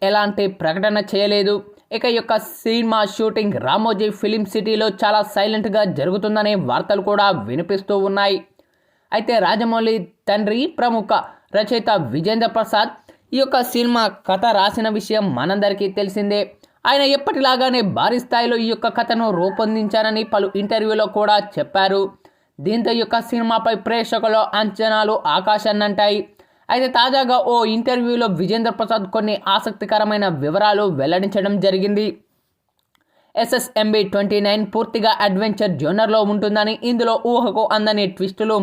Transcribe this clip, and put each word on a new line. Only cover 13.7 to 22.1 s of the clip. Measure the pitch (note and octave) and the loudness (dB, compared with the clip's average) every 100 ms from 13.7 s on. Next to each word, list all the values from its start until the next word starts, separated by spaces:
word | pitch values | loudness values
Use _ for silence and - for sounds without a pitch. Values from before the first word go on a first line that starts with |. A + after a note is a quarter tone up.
సినిమా | A#3+ A#3+ A#3+ G#3+ G3 - | 0 2 2 0 -2 -2
కథ | F#3+ A#3 G#3 | 0 2 2
రాసిన | G3 G#3+ A3 G#3+ | 2 0 -2 -4
విషయం | - G#3+ G3 | -2 -2 0
మనందరికీ | B2 D3+ G3+ G3+ G3 G3 F#3+ | -2 -2 0 0 0 -2 -2
తెలిసిందే. | G3+ G3+ G3+ G#3 G3 - _ _ - | -4 -2 -2 -2 -2 -8 _ _ 0
ఆయన | C#4 C#4 C#4 | 2 2 0
ఎప్పటిలాగానే | C#4+ C#4 C4 B3+ C4 B3 G3+ B2 | 0 0 2 2 2 2 0 0
భారీ | E3+ B3 | 0 0
స్థాయిలో | B3 A#3+ A#3+ A#3 | 0 0 0 0
ఈ | A3+ | -2
యొక్క | A3 A#3 A3+ | -2 -2 -2
కథను | A#3 A3+ A3+ | -2 0 0
రూపొందించారని | F3+ F#3 F#3+ A3 A3 G#3+ A3 A3 G#3+ | 0 -2 -2 -2 -2 0 0 0 -2
పలు | G#3+ G#3 G3 G3 | 0 0 0 -2
ఇంటర్వ్యూలో | G3+ A3 G#3+ G#3+ G3+ G#3 | -2 0 0 0 0 0
కూడా | G#3 G#3 G#3 - | 2 2 0 -6
చెప్పారు. | - G3 F#3+ G3 F#3+ | -2 0 2 0 -2